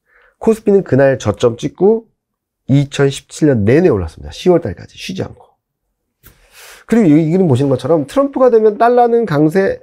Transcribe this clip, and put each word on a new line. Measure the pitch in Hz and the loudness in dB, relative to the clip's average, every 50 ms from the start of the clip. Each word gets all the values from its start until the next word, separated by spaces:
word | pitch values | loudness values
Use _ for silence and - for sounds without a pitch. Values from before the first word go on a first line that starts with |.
| _ _ _ _ _ _ _ _ | _ _ _ _ _ _ _ _
코스피는 | - 226 220 214 - - 202 196 | -2 -2 -2 0 0 0 0 0
그날 | - - - 131 139 135 131 127 | 0 0 0 2 2 2 0 0
저점 | - 107 101 - - 120 110 - | -4 -6 -2 0 -2 -2 -2 -2
찍고 | - 147 - - 170 202 226 226 226 _ _ _ _ _ _ _ _ _ _ _ _ - | -8 -10 -4 0 0 0 0 0 -4 _ _ _ _ _ _ _ _ _ _ _ _ 0
이천십칠 | 131 143 143 139 - - 143 139 135 - - _ - - 160 147 | 0 0 0 -2 -2 -2 -2 -2 -2 -6 -12 _ -6 -2 0 0
년 | 135 113 98 | 0 2 2
내내 | 107 127 160 185 175 | 2 2 2 2 2
올랐습니다. | 123 98 87 80 - - 71 73 | 0 -2 -4 -8 -12 -16 -20 -18
시월 | - - - 180 180 - | -18 -4 0 0 0 0
달까지 | - 101 85 - 107 - - | -2 -6 -10 -12 -16 -20 -20
쉬지 | - - - 190 185 | -18 -14 -12 -10 -10
않고. | 110 - - - _ _ _ _ _ _ _ _ _ _ _ _ _ _ _ _ _ - _ _ _ _ _ - - - - - _ | -10 -12 -14 -18 _ _ _ _ _ _ _ _ _ _ _ _ _ _ _ _ _ -20 _ _ _ _ _ -20 -20 -20 -20 -20 _
그리고 | - 226 240 220 | -2 0 2 4
이, | 160 143 156 165 156 | 4 4 4 2 2
이 | |
그림 | 165 190 190 | 0 0 2
보시는 | 165 127 117 143 139 | 2 0 0 0 -2
것처럼 | 131 123 - 131 165 160 135 | -2 -2 -2 -2 -2 -2 -2
트럼프가 | - - 269 277 277 - 247 254 254 | -2 -2 -2 -2 -2 0 0 2 2
되면 | 226 220 214 220 208 208 | 2 2 2 0 0 0
달러는 | 226 240 247 247 240 233 233 233 233 | 0 2 2 2 2 2 0 0 -2
강세, | - 156 143 151 156 156 190 196 190 - - | -2 0 0 0 0 0 0 -2 -2 -4 -8